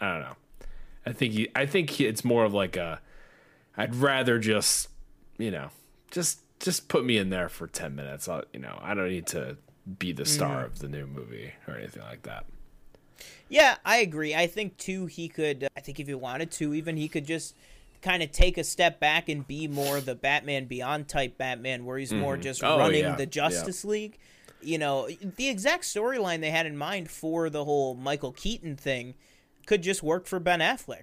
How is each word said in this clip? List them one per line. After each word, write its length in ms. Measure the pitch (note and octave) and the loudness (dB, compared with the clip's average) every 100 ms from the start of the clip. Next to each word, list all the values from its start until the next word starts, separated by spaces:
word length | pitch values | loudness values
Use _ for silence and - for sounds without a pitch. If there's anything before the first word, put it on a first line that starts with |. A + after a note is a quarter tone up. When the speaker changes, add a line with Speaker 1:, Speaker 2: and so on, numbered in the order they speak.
Speaker 1:
I 100 | G2+ | -2
don't 80 | E2 | -2
know. 160 | B1 - _ - - - - - A#2 | -6 -14 _ -14 -12 -10 -12 -10 -8
I 60 | |
think 180 | A2+ B2 | 0 0
he, 160 | G#2+ A#2 | 2 0
I 100 | C3 | 0
think 240 | C#3+ F#3+ D#3 | 2 2 0
he, 160 | - | 2
it's 180 | A#2+ A2 | 2 2
more 220 | B2 A#2 | 4 6
of, 80 | A2 | 6
like, 240 | G2+ F#2 F2+ | 4 0 -2
a, 240 | E2+ D#2 - - - - _ _ _ - | -4 -6 -12 -20 -20 -20 _ _ _ -4
I'd 160 | A2+ | -2
rather 440 | B2 C#3 C3 B2 A#2 | 2 4 4 4 4
just, 520 | A2 G#2 - - - - - - - - | 4 4 4 2 -2 -10 -18 -20 -18 -6
you 120 | A2 | -4
know, 200 | D#2+ C2+ - - _ _ | -4 -6 -14 -20 _ _
just, 300 | F3 E3+ - _ _ | -2 -2 -2 _ _
just 280 | F3+ E3 - | -2 -2 2
put 180 | D#3+ B2+ | 2 4
me 100 | A2 | 4
in 140 | F#2+ | 4
there 180 | F#2 E2+ | 0 -2
for 180 | - E2 | -6 -10
ten 300 | - E2 C#2 | -8 -8 -8
minutes. 320 | C#2 C#2+ - | -10 -10 -6
I'll, 160 | D#2 - | -6 -8
you 80 | A#1+ | -12
know, 180 | B1+ G1+ | -12 -10
I 100 | - | -4
don't 160 | G2+ F#2 | -2 0
need 200 | F2+ E2 | -2 -4
to 280 | E2 C2+ D2 - _ F#2+ F#2 | -6 -6 -10 -18 _ -14 -8
be 140 | F2+ | -6
the 140 | C#2+ C#2+ | -4 0
star 300 | D2 C#2+ B1 | 0 0 -2
Speaker 2:
Mm-hmm. 20 | A#1 | -6
Speaker 1:
of 120 | - | -8
the 80 | C#2+ | -8
new 180 | C#2+ C#2 | -8 -10
movie 480 | C#2 A#1 A1+ - - - | -12 -12 -14 -14 -14 -14
or 80 | B1 | -12
anything 240 | G1+ - | -12 -14
like 220 | G#1+ A#1+ | -16 -14
that. 200 | - G#1 - - - - - - _ - - - - | -12 -10 -10 -12 -16 -20 -20 -20 _ -20 -20 -20 2
Speaker 2:
Yeah, 280 | C#4+ C#4 - - | 8 8 6 4
I 100 | A#3 | 4
agree. 380 | G3 D3+ D#3 | 4 0 -2
I 120 | D#3 E3+ | 2 2
think, 300 | G#3 G3+ - | 0 -8 -8
too, 300 | - F#3+ F3+ | -8 -6 -6
he 220 | - E3 | -8 -8
could, 360 | - D3+ C3+ | -2 -2 0
uh, 40 | C#3 | -4
I 60 | - | -6
think 180 | - C#3 | -10 -10
if 80 | C#3+ | -8
he 80 | |
wanted 360 | C3+ B2+ C3 E3 | -6 -6 -6 -6
to, 220 | - D3 | -2 -2
even, 240 | D3+ D#3+ D#3+ | -2 -2 -4
he 100 | D3+ | -2
could 160 | E3 | -4
just 300 | D3 E3 - - - - - - | -4 -4 -6 -14 -20 -20 -20 -6
kinda 240 | F#3+ F3+ D#3 | 0 0 0
take 300 | - F#3 F3+ | 6 6 6
a 80 | |
step 340 | D#3 - E3+ - | -2 4 4 6
back 300 | D3+ D#3+ E3 | 4 4 2
and 180 | D3 C3+ | -4 -4
be 220 | C#3+ D#3 | -6 -4
more 320 | C#3+ C#3 C#3+ | 0 0 0
the 140 | C3 | -2
Batman 500 | A#2+ C#3 D3 C#3 C#3 | -2 2 2 2 -2
Beyond 420 | B2+ B2 B2 D3+ C#3+ | -2 -4 -2 -2 -2
type 280 | D3+ B2+ - | -2 -2 -2
Batman, 480 | C3 B2 C3 B2 | -4 -4 -4 -6
where 140 | B2 C3 | -6 -6
he's 160 | C3 | -2
more 180 | G#2+ C#3 | -2 0
Speaker 1:
Mm-hmm. 80 | C3+ | -2
Speaker 2:
just 220 | C3+ B2+ | -4 -2
Speaker 1:
Oh, 140 | - D3+ | 4 6
Speaker 2:
running 220 | C#3+ D3+ | 6 6
Speaker 1:
yeah. 140 | - - | 2 0
Speaker 2:
the 80 | |
Speaker 1:
Yeah. 40 | C3+ | -2
Speaker 2:
Justice 560 | D3 D3+ F3 E3 F3+ | 0 0 0 -2 -6
League. 320 | G3+ G#3+ G#3+ - - - - - | -2 -2 -4 -12 -20 -20 -20 -14
You 160 | D3+ D#3+ | -4 0
know, 280 | D3 C3+ A#2+ D#3+ G3 G3+ | 2 0 -2 -6 -10 -2
the 120 | C4+ | -2
exact 340 | G3+ B3 F4 | 0 2 0
storyline 560 | - G#3 A#3 C4 F#3+ E3 | 0 -2 0 0 0 0
they 100 | D#3 | 0
had 140 | D#3+ | 0
in 140 | D#3+ C#3+ | 0 -2
mind 320 | D3+ G3 D#3+ | -4 -4 -6
for 400 | - D#3+ E3 E3 | -6 -2 0 0
the 140 | D3+ D3 | 0 0
whole 280 | D3 C3 | 2 2
Michael 380 | B2 C3 C#3+ C3+ | -2 -2 -2 -4
Keaton 440 | - - A3+ D#3+ C#3 | -6 -4 -4 -6 -6
thing 400 | C#3+ B2+ B2 - _ _ _ _ - | -2 -2 -4 -16 _ _ _ _ 2
could 160 | G#3 | 2
just 200 | F3 F#3+ | 2 0
work 240 | D3+ F3+ - | 2 0 0
for 140 | F#3 | 0
Ben 200 | F3 E3+ | 2 4
Affleck. 420 | E3 C4 - G#2 | 4 0 -6 -14